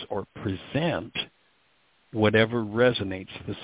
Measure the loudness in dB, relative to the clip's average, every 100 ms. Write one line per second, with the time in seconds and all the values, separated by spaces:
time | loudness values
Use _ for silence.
0 | -4 -6 -6 -6 -6 -6 -4 -2 0 -2
1 | -4 -8 -8 _ _ _ _ _ _ _
2 | _ 2 4 6 4 2 -2 4 4 4
3 | -4 -6 -10 -12 -10 -10